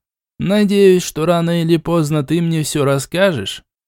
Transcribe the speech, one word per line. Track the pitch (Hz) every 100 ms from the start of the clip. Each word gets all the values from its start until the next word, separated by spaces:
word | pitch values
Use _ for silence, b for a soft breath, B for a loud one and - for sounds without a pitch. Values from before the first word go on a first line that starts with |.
| _ _ _ -
«Надеюсь, | 165 208 208 202 196 180
что | - - 160
рано | 170 170 170
или | 165 165
поздно | 160 170 147 156
ты | 139 165
мне | 170 160
всё | 147 151 135
расскажешь?» | 139 - 170 196 135 98 - _ _